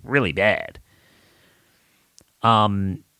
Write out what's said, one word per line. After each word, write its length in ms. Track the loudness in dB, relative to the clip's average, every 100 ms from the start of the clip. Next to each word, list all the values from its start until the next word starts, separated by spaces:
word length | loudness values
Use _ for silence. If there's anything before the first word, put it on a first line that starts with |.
really 300 | -4 -2 -2
bad. 460 | 0 0 0 -6 -18 _ _ _ _ _ _ _ _ _ _ _ _ _ _ _ _
Um, 640 | 2 4 2 0 -4 -6 _ _